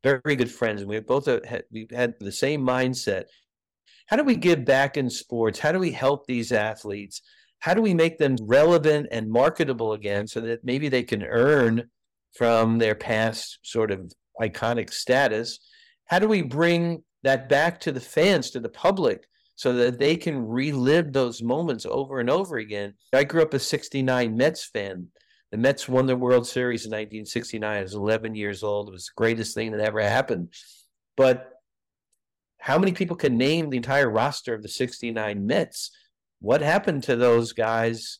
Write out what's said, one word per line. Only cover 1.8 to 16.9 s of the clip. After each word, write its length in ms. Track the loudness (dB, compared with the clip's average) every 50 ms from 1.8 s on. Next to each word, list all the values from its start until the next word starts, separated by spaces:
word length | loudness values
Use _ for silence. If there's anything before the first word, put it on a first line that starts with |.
| -14 _
had 220 | -2 -2 -2 -2 -2 _
the 120 | -12 -10
same 300 | -4 -2 -2 0 0 0
mindset. 640 | 0 0 2 2 0 0 -2 -4 -4 -4 -4 -4 -6 _ _ _ _ _ _ _ _ _ _ _ _ _ _ _ _
How 80 | _ 0
do 80 | 2 2
we 120 | 2 2
give 280 | 2 4 2 2 4 4
back 340 | 4 4 4 4 2 0
in 120 | -2 -4 -4
sports? 500 | -4 -8 -10 _ -2 0 0 0 0 0
How 120 | -2 0
do 80 | 0 0
we 120 | -2 -4
help 340 | -4 0 0 0 0 0 -4
these 260 | -6 -4 -4 -2 0
athletes? 720 | 0 0 0 -2 -6 -8 -10 -10 -10 -10 -10 -14 -16 -20 _ _ _ _ _ _ _ _
How 140 | -2 0 2
do 80 | 2
we 120 | 4 2 4
make 240 | 4 4 2 2
them 200 | 2 2 2 2 0
relevant 680 | 0 4 6 6 8 8 6 6 6 4 2 2 0 -4
and 180 | -6 -6 -4 0
marketable 640 | 2 4 4 4 2 0 -2 -2 -2 -2 -2 -4 -4
again 340 | -4 -4 -4 -4 -4 -4
so 120 | -4 -8 -6
that 220 | -4 -4 -6 -6 -4
maybe 260 | -4 -4 -2 -2 0
they 140 | 0 -2 0
can 200 | -2 -4 -4 -4
earn 680 | -2 2 4 4 6 6 4 4 2 2 0 -2 _ _ _ _ _ _ _ _ _ _
from 440 | 0 2 4 4 4 4 2 2
their 180 | 2 2 2 0
past 640 | -2 -2 -2 0 0 0 0 -2 -6 -12 -14 -16 _ _
sort 280 | -6 -2 -2 0 0
of 200 | -2 -6 -8 -18 -20 _ _ _ _ -6
iconic 540 | -6 -4 -4 -2 -2 -2 -2 -2 -4 -6 -10
status? 680 | -8 -2 0 2 2 2 2 0 -2 -4 -6 -12 -16 _ _ _ _ _ _ _ _ _
How 140 | -2 0 0
do 80 | 2
we 160 | 2 2 0 0
bring 600 | -2 -2 0 2 2 2 2 0 -2